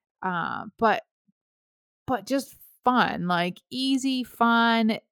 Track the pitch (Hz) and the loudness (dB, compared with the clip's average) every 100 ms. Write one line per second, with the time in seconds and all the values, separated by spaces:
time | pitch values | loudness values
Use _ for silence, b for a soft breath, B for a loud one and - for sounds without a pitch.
0 | _ _ 190 175 151 123 220 - 226 185 | _ _ -6 -4 -4 -6 -10 0 0 0
1 | - _ _ _ _ _ _ _ _ _ | -4 _ _ _ _ _ _ _ _ _
2 | - 240 202 269 - - - _ 247 247 | -6 -6 -2 -4 -4 -16 -20 _ 0 2
3 | 185 - 175 175 175 180 _ 247 269 269 | 2 0 -2 0 -2 -6 _ -6 0 0
4 | 269 254 240 - 233 233 233 226 220 220 | 0 -4 -4 0 2 4 4 4 2 0
5 | _ | _